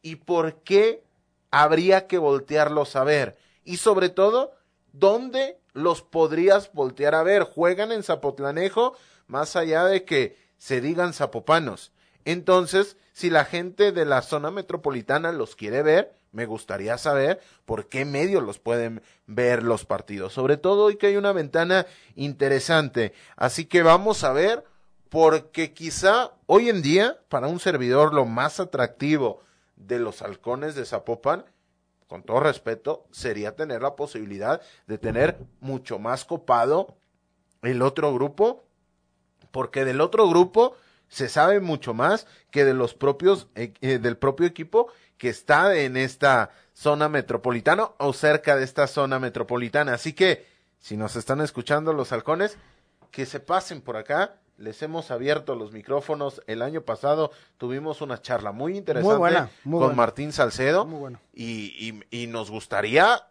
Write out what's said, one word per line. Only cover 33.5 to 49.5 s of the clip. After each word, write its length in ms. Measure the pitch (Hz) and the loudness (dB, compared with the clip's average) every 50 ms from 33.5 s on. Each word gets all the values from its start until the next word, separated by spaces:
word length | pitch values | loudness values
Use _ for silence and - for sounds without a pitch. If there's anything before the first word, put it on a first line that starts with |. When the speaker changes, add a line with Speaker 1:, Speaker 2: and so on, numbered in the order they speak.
| - | -8
Speaker 1:
tener 260 | - 156 151 127 113 | -8 -8 -8 -6 -4
la 120 | 127 139 - | -4 -6 -6
posibilidad 640 | - 147 143 - 117 110 101 101 98 101 120 156 170 - - _ _ _ - | -6 -10 -10 -8 -12 -12 -12 -10 -6 -4 -4 -4 -4 -6 -20 _ _ _ -12
de 100 | 107 104 | -12 -8
tener 400 | - 113 110 117 143 165 175 - - - _ _ | -6 -4 0 0 0 0 0 -6 -18 -20 _ _
mucho 400 | - 131 135 127 127 - 117 98 | -12 -10 -10 -10 -10 -10 -12 -8
más 240 | 107 117 127 131 - | -6 -6 -6 -6 -6
copado 720 | - 170 165 - - 123 117 117 127 151 175 190 - _ _ _ _ _ _ _ _ _ _ _ _ _ _ | -10 -10 -10 0 0 2 2 2 2 0 0 -2 -4 _ _ _ _ _ _ _ _ _ _ _ _ _ _
el 180 | - 117 127 123 | -6 -4 -2 0
otro 320 | 127 139 135 - 151 147 | 0 0 0 0 -2 0
grupo, 520 | 135 123 135 143 143 - 208 233 247 - _ _ _ _ _ _ _ _ _ _ _ _ _ _ _ _ _ _ | 0 0 -2 -4 0 0 0 0 0 -4 _ _ _ _ _ _ _ _ _ _ _ _ _ _ _ _ _ _
porque 320 | - 131 131 - - 135 135 | -8 -8 -8 -6 -4 -2 -2
del 160 | 131 127 131 | -2 0 0
otro 280 | 156 - - 220 220 180 | 0 0 4 4 4 6
grupo 460 | 165 170 180 180 - 220 240 254 - _ _ _ _ _ _ | 6 6 4 6 6 4 4 4 2 _ _ _ _ _ _
se 220 | _ - - 139 113 | _ -8 -8 -6 -2
sabe 320 | - 156 151 180 202 202 | 2 4 4 4 4 2
mucho 340 | 185 170 156 139 - 127 113 | 0 -2 -4 -4 -4 -8 -2
más 320 | 113 131 165 202 220 - _ _ _ _ _ | 0 0 0 0 -2 -4 _ _ _ _ _
que 140 | - 143 143 | 2 4 4
de 100 | 135 131 | 4 4
los 200 | 131 120 117 - | 2 -2 -2 -2
propios, 520 | _ - 139 139 135 170 185 196 185 - _ _ | _ 0 0 0 2 2 2 2 2 -2 _ _
eh, 180 | 104 120 107 - _ | -10 -10 -10 -10 _
eh, 160 | - 131 131 123 | -2 -2 -2 0
del 180 | 110 175 180 | 0 -2 -2
propio 300 | - - 135 131 135 175 175 | 0 -2 -2 0 0 -2 -2
equipo 400 | 175 - 156 - - 226 240 233 - _ _ _ _ | -2 -6 -12 0 0 0 0 0 -6 _ _ _ _
que 120 | _ - 123 | _ -6 -6
está 480 | 107 - _ - 147 151 180 202 190 | -6 -4 _ 2 4 4 4 4 2
en 200 | 160 139 131 127 | 2 0 -2 -2
esta 540 | 131 131 127 - _ 143 139 131 120 104 - _ _ _ _ | -2 -2 -4 -2 _ 4 4 4 4 2 -2 _ _ _ _
zona 360 | _ - - 147 147 147 151 151 | _ -4 0 0 0 2 0 0
metropolitana 840 | 151 139 117 - 123 110 - 127 120 117 - 151 165 202 220 202 - _ | 0 -2 -2 -2 -6 -4 -2 -2 -4 0 2 2 2 2 0 -4 -4 _
o 140 | 139 143 | -2 -2
cerca 440 | 131 - - 151 147 147 - 151 143 | -2 2 2 2 2 2 2 2 2
de 80 | 135 131 | 2 0
esta 240 | 131 - - 143 131 | -4 0 -2 -2 0
zona 320 | - 147 139 135 131 131 | 0 -2 -2 0 -2 -4
metropolitana. 760 | 131 120 - 117 113 - | -4 -6 -6 -6 -6 -4